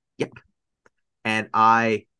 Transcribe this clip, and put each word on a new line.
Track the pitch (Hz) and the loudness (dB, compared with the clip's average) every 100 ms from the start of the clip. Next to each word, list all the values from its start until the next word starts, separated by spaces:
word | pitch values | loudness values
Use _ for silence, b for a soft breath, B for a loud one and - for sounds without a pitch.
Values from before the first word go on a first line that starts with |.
| _ - | _ -12
Yep. | 131 - _ _ _ _ _ _ _ _ | -12 -14 _ _ _ _ _ _ _ _
And | 113 110 107 | -6 -6 -4
I | 113 110 113 113 107 - | 2 4 4 0 -4 -8